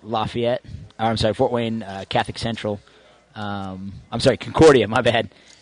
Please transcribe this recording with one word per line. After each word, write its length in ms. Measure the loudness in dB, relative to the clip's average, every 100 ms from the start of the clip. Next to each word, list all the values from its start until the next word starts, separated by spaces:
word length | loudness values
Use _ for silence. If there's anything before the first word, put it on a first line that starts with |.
Lafayette. 600 | -6 -4 -4 -2 -2 -2 -6 -16 -16 -4
Or, 60 | -2
I'm 100 | 0
sorry, 160 | 0
Fort 200 | 2 0
Wayne, 300 | 0 -2 -4
uh, 220 | -8 -10 -4
Catholic 320 | -2 -2 -6
Central. 420 | -6 -4 -6 -6 -10 _ _ _ _
Um, 600 | -12 -8 -8 -10 -10 -12 -14 -10
I'm 80 | -2
sorry, 160 | 0 0
Concordia. 500 | -2 6 8 8 4
My 120 | 2
bad. 300 | 2 0 -2 -10 -20 -20